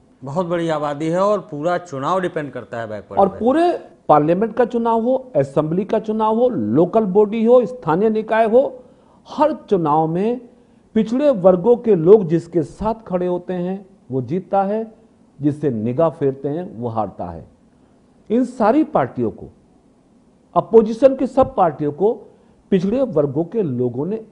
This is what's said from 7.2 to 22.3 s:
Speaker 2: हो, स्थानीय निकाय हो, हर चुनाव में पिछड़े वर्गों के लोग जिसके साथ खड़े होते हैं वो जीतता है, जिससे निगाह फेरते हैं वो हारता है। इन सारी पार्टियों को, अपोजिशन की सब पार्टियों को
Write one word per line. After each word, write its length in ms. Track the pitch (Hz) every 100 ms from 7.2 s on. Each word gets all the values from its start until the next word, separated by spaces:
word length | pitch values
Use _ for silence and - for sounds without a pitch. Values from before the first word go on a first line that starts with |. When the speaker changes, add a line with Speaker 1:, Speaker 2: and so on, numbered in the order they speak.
| 208 226
Speaker 2:
हो, 220 | 226 254 220
स्थानीय 440 | - 160 165 220
निकाय 380 | 220 214 220 226
हो, 360 | 240 285 - - _ _ _ -
हर 240 | - 302
चुनाव 540 | - - 196 156 151 160
में 340 | 170 214 247 - _ _ _ _
पिछड़े 360 | 220 214 247 294
वर्गों 460 | 226 185 185 202 240
के 180 | 226
लोग 300 | 185 160 220
जिसके 380 | 170 165 165 175
साथ 320 | 143 - 208 226 -
खड़े 200 | 180 180
होते 260 | 175 175
हैं 340 | 185 180 196 196 - -
वो 120 | 131
जीतता 400 | 120 180 185 196
है, 320 | 196 214 220 - _ _ _ _
जिससे 300 | 147 147 151
निगाह 380 | 113 110 127 165
फेरते 400 | - 139 135 143
हैं 280 | 151 180 101
वो 120 | 120
हारता 360 | 110 101 -
है। 240 | 87 85 - _ _ _ _ _ _ _ -
इन 140 | 226
सारी 400 | 247 - 214 277
पार्टियों 460 | 311 165 123 - 110
को, 160 | - 82 - _ _ _ _ _ _ _ _ _
अपोजिशन 600 | 175 170 226 214 226 269 269
की 100 | 269
सब 300 | - - -
पार्टियों 360 | 175 143 147
को 200 | 147 202 277 -